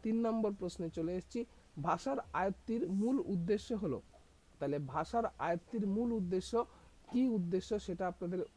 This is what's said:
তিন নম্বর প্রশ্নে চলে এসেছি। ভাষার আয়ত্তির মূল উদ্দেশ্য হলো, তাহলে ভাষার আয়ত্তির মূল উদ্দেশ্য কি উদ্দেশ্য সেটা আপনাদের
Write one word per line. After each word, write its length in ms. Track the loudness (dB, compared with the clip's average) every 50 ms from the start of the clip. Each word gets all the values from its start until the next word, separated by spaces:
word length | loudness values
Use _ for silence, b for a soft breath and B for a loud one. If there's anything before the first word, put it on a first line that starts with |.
| 0
তিন 120 | 2 2 2 2
নম্বর 260 | 2 2 2 2 0 0 -2
প্রশ্নে 280 | -4 -6 -4 -4 -6 -4 -2
চলে 140 | -2 -2 -2 -2
এসেছি। 240 | -4 -6 -4 -4 -4 -4 b b b b b -8 -4 0
ভাষার 320 | 0 0 2 0 -2 -2 -2 -4 -4 -2 0
আয়ত্তির 440 | 0 0 0 -4 -4 -2 0 0 0 0 0 2
মূল 160 | 2 4 2 2 2 0 0
উদ্দেশ্য 360 | 0 2 2 0 0 0 -4 -4 -2 0
হলো, 160 | -2 -2 -4 -6 -12 -20 -20 -20 -20 -20 -20 -20 -20 -8 -4
তাহলে 180 | -2 0 0 0 -2 -2 -2
ভাষার 320 | -2 -2 0 0 0 0 0 -2 -2 0
আয়ত্তির 400 | 0 0 -2 -2 -4 -4 -2 0 0 2
মূল 140 | 2 2 0 0 0
উদ্দেশ্য 320 | 0 0 0 -2 -2 0 0 0 0 B B B B B B -20 -14 -2
কি 100 | 2 2 4 4 4
উদ্দেশ্য 320 | 2 0 2 0 -2 0 0 -2 -2 -2
সেটা 180 | -4 -4 -2 -2 -4
আপনাদের 280 | -2 -4 -4 -4 -2 -2 -4 -6 -8